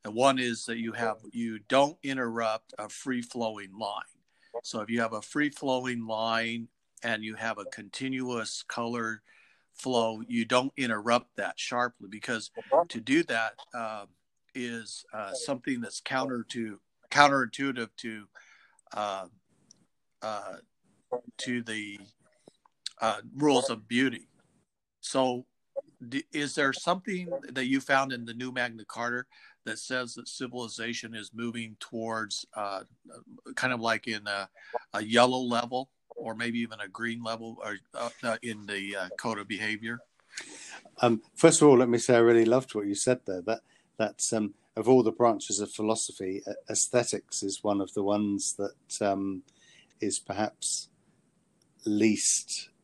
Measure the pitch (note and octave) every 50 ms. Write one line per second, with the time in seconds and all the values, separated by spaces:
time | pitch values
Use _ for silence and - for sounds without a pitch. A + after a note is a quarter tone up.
0 | _ G#2+ G#2+ A#2 B2+ C3+ C3 C3 B2 B2 A#2 A2+ - - A2+ A#2 A2+ A2+ G#2+ A#2
1 | A#2 A2+ G#2+ G#2+ A2 G#2+ - A#2+ A#2 A2+ A2 G#2 G#2 _ C3 C3+ C#3 D3 - _
2 | - C#3 C3+ C3 B2 A#2 A2+ A#2 A2+ A2 A2 A2+ _ _ - - G#2+ G#2+ - -
3 | - C3+ B2+ A#2+ A#2 A#2+ - B2 A#2 A2+ A2 G2+ G2+ F#2+ F#2+ G#2 A2 G2+ G#2 A2
4 | - _ _ _ _ _ _ _ _ _ - A#2+ - - - A2+ G#2+ G#2+ A#2 A#2
5 | A#2 A2+ A2+ G#2+ G#2 - - D3 D3 D3 C#3 - C#3+ C#3 B2+ B2+ B2+ B2+ B2 A#2
6 | A2+ A2+ A2 A2 A2+ A2+ A2+ A2+ A#2 A2+ A#2 A#2 A2+ - _ _ _ _ _ -
7 | - A#2+ A2+ A2 A2 A2 G#2+ A2 A2+ A2+ G#2+ G#2 G2 - - - G#2 G2 - -
8 | C3 C3+ C3 C3 B2+ B2+ B2 A2+ A2 - - - - - - A#2+ A#2 A#2 A#2+ A#2+
9 | A2+ A2+ A2 G#2+ _ _ - - _ _ _ _ _ _ _ - - C3 B2+ A#2
10 | A2+ A2+ A2 G#2+ A#2 A#2+ B2 A#2 A2+ A2+ B2+ B2+ C3 C#3 _ - C3 A#2+ A2+ G#2
11 | G#2 A#2+ A#2 A#2+ A#2+ _ _ - G2+ F2+ - - - - C3 B2 B2 A#2+ _ _
12 | A2 F#2+ G#2 G#2+ - - A#2+ A2+ G#2 - _ - - - C4+ D#4+ F3 E3+ - A#2+
13 | A2 A#2+ C#3 E3 D#3+ - B2 A2+ A2+ G#2+ G2+ - - _ - A#2+ A2+ A2 A2 G#2
14 | G2+ F#2 F#2 _ _ _ _ _ _ _ _ C3 B2 A#2+ A#2+ A#2 A2 G2+ - -
15 | - _ - G#2+ G#2+ G2 F#2 - - - C#3 B2 - D3+ C3 A#2+ A#2 G2+ - -
16 | _ - C3+ C3 C3 C3+ B2+ A#2+ A2 _ - A#2+ A2+ A2 G2+ - _ _ _ _
17 | _ _ - D3 D3 C#3+ C#3 C3+ B2+ A2+ - - C#3 C#3 B2+ B2 A2+ G#2 _ -
18 | - A#2 A2 G#2+ G#2 _ _ - - - - - _ _ _ _ _ - - G#2
19 | G#2+ G#2 G2 F#2+ F#2 E2+ - _ _ _ _ _ _ _ - _ _ _ _ _
20 | _ _ _ _ - A2 G#2+ G#2 G2+ G2+ - - - _ _ _ _ _ _ _
21 | _ _ - - _ - _ - - B2+ B2 A#2+ A#2 A#2 A2 G#2+ G#2 G#2 G2+ G2+
22 | G2 G#2 _ _ _ _ _ _ _ - _ _ _ _ _ _ _ - - -
23 | - A2+ G#2 G#2+ A2 A#2 - C3+ D3 D3+ C#3 B2+ - - A#2 G#2+ G#2+ - A#2 B2
24 | C3+ C3 A#2 - - _ _ _ _ _ _ _ _ _ _ _ _ _ _ _
25 | - - - C3+ C3 B2+ B2 B2 B2+ _ _ _ _ _ _ C#5 - - _ _
26 | B2 A#2 B2 C#3 - _ - D3+ D3 C#3 - D#3+ C#3+ C3+ B2+ - - E3+ F3+ F#3+
27 | - A3+ G3 F3+ F3+ F3 F3+ F3+ - - B2+ C3+ B2+ B2 C3+ C3+ C3 - C#3 C3+
28 | C#3 C3+ B2+ A#2+ A#2 A#2 A2+ A#2 B2+ B2+ B2+ B2+ B2 A#2+ A2+ A2+ G#2 - - A2+
29 | A#2+ A#2+ A#2+ B2 B2 _ _ - - - - _ _ A2+ A2 A2 - - C3 B2+
30 | B2+ A#2+ - C3 A#2 - - - C3+ A#2+ A#2+ B2+ A#2+ A2 - - A2+ A#2 A#2+ -
31 | - A#2+ A#2 A2 G#2 F#2+ - A2+ A#2 A#2 A2+ A#2 A2+ A2 G#2+ _ - - - A2+
32 | A2+ A2+ A2+ A2 G#2+ G2+ - - - _ - A2 G#2 G2+ G2 F#2+ F2 _ _ _
33 | _ - - - - - - - _ - A#2 - - B2+ B2+ A2+ A2+ A2+ A2+ G#2+
34 | - A#2+ A2 G#2+ G#2 G#2 G2+ G2 G2 - _ - - - - - - _ - G#2
35 | G#2+ G#2+ A2+ A#2+ B2 B2+ B2+ B2+ B2+ A#2+ A#2+ A#2+ A#2+ A#2+ B2 B2+ C3+ _ _ _
36 | _ _ - - A2+ A2+ A2 A2 A#2+ A#2+ A#2 A#2 A#2 A2+ A2+ G#2 G#2 F#2+ F#2+ -
37 | A#2 A#2 A2+ A#2 A#2 A2+ A#2 A2+ A2+ A2+ A2 F2+ G#2 G#2+ G#2 G2 _ _ - -
38 | A#2+ A#2+ - - - A#2+ A2 A2+ - A#2+ A2 G#2 G#2 G2+ G#2 G2 G2 G2 G2+ G2
39 | F#2 F#2 G2+ - - A#2+ A2+ G2+ G2+ G#2+ A2 F#2+ G#2+ G#2+ G#2+ G#2 A2+ A2+ A#2+ A#2+
40 | - _ _ _ _ _ - - - - - - - - - - - - _ -
41 | - A#2+ A#2 A2 - _ _ - - E3 D#3 - D3+ D3 C3+ A#2+ B2 A#2+ A#2 A#2
42 | - - B2 A#2 A#2 A#2 A#2 A#2 A2+ A2+ B2 C3 C3 - - G#2+ G#2 G2+ G2+ G2
43 | - B2+ B2+ B2+ _ - F#2+ F#2 F2 G2+ A2+ - _ _ _ _ _ _ _ -
44 | A2 G#2 - - - - - A2 G#2+ G2 - _ _ _ _ A2+ G#2+ A#2 C3 B2+
45 | A#2 A2 A2 - A#2+ A#2 G#2+ G2 - - A2+ G#2 G#2 G2+ - - G#2+ G#2+ A2 A2
46 | - - - - G2+ F#2+ F#2+ G2+ - G2+ G#2 - - - A2 - - - - B2
47 | A#2+ - - G2+ _ _ - - - G2 F#2+ - - G#2 G2+ G2+ G2 F#2 - G#2+
48 | G2 G2+ G#2 G#2 G#2 G#2 G2+ G2 - - - - G2+ G2+ - _ _ _ - -
49 | A2 G2+ G2 F#2+ G2 G2 F#2+ F#2 - _ _ _ _ - - - _ _ _ _
50 | A2 G2+ F#2 - - - F#2+ F#2+ G#2+ - - _ - - - - - _ _ _
51 | _ _ _ _ _ _ _ _ _ _ _ _ _ _ _ _ - A2 G#2 G#2
52 | G#2+ A2 G#2 - - - - - - - - - - - _ _